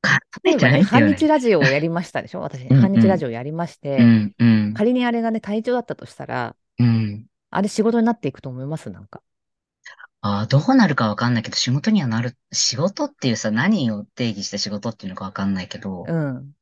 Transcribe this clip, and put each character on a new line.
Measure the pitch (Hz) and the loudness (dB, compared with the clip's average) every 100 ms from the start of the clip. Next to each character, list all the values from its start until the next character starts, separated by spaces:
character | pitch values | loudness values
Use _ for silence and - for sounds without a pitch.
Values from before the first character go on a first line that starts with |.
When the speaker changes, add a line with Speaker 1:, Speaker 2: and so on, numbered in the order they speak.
Speaker 1:
考 | - | 0
え | 135 _ - | -2 _ -4
て | |
な | 339 | 0
い | 302 | 2
ん | |
だ | 123 | 4
よ | |
ね。 | 139 | 4
Speaker 2:
例 | |
え | |
ば | 202 226 | 4 4
ね、 | 220 | 4
反 | - | 2
日 | 311 | 2
ラ | 302 | 2
ジ | 247 185 | 2 2
オ | |
を | |
や | 147 139 | 4 2
り | 165 | 0
ま | 170 | -4
し | 175 | -6
た | 135 | -8
で | - | -10
し | 185 | -10
ょ？ | |
私、 | 156 139 127 | -10 -12 2
Speaker 1:
う | |
ん、 | 135 | 4
う | |
ん。 | |
Speaker 2:
反 | 190 | 6
日 | 196 214 | 6 4
ラ | 185 | 4
ジ | 139 | -2
オ | |
や | 117 | -6
り | 131 | -8
ま | 160 170 | -8 -8
し | - | -10
て、 | 143 135 | -6 4
Speaker 1:
う | |
ん、 | 117 113 104 _ | 6 6 2 _
う | |
ん。 | 117 110 104 | 4 4 2
Speaker 2:
仮 | 110 214 | 0 0
に | 254 | 2
あ | 247 | 0
れ | 233 | -2
が | 226 | -2
ね、 | 220 | -4
体 | - 214 | -4 -6
調 | 226 | -2
だ | 247 | -4
っ | |
た | 240 - | -4 -12
と | - | -14
し | |
た | - 131 | -16 -8
ら、 | 123 117 - _ _ | -6 -6 -10 _ _
Speaker 1:
う | |
ん。 | 120 113 110 104 117 _ _ | 2 2 -2 -8 -16 _ _
Speaker 2:
あ | - | -4
れ | 202 | -4
仕 | - | 0
事 | 220 233 | 0 2
に | 226 | 0
な | |
っ | 233 | 0
て | 143 | -6
い | |
く | - | -8
と | 135 | -14
思 | 127 | -10
い | 135 | -10
ま | 156 | -10
す？ | - | -10
な | 90 | -16
ん | 101 | -18
か。 | - _ _ _ _ _ _ - - - _ | -20 _ _ _ _ _ _ -20 -20 -20 _
Speaker 1:
あ | 104 101 | -6 -4
ー、 | 113 | 0
ど | 135 170 | 0 4
う | |
な | 262 196 | 4 4
る | 139 | 2
か | 113 | -2
わ | |
か | 101 120 | 0 -2
ん | |
な | 120 | -2
い | |
け | 110 | -4
ど、 | - | -6
仕 | - | -2
事 | 135 214 | -2 0
に | 214 | 0
は | 135 | 0
な | 110 | -4
る。 | 120 - _ | -4 -10 _
仕 | - - 120 | -4 -4 -2
事 | 170 196 | -4 -2
っ | 294 | -8
て | _ 135 | _ -2
い | |
う | 110 | -2
さ、 | 113 | -2
何 | 110 165 214 123 | 0 0 0 0
を | 104 | -4
定 | 104 - 120 | -10 -6 -6
義 | 101 | -4
し | 98 | -8
て | 101 | -8
仕 | 104 | -6
事 | 101 117 | -6 -8
っ | - | -8
て | 190 | -12
い | |
う | |
の | 185 | -10
か | |
わ | - | -12
か | - | -4
ん | 98 | -4
な | 196 | -2
い | - | -6
け | - | -10
ど、 | 196 185 - | -10 -10 -6
Speaker 2:
う | |
ん。 | 165 147 127 139 147 | -4 -4 -6 -12 -20